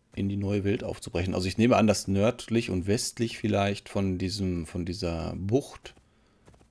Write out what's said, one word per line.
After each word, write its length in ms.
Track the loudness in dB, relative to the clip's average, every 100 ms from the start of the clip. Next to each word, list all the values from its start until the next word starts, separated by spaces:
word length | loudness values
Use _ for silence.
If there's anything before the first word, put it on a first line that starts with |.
| _
in 140 | -4 -2
die 80 | -2
neue 260 | 0 0
Welt 220 | 0 0
aufzubrechen. 500 | -4 -8 -4 -2 0
Also 140 | 0 0
ich 80 | 4
nehme 180 | 6 6
an, 100 | 6
dass 200 | 4 0
nördlich 640 | 2 2 0 -2 -2 0
und 160 | -2 0
westlich 520 | 0 0 -2 -4 -2
vielleicht 500 | 0 2 2 -2 -4
von 300 | -2 0 0
diesem, 480 | -2 -2 -2 -2 -4
von 180 | -6
dieser 500 | -6 -4 -4 -2 -4 -4
Bucht. 580 | 0 0 0 -10 -20 -20 _ _ _ _ -20 -20 _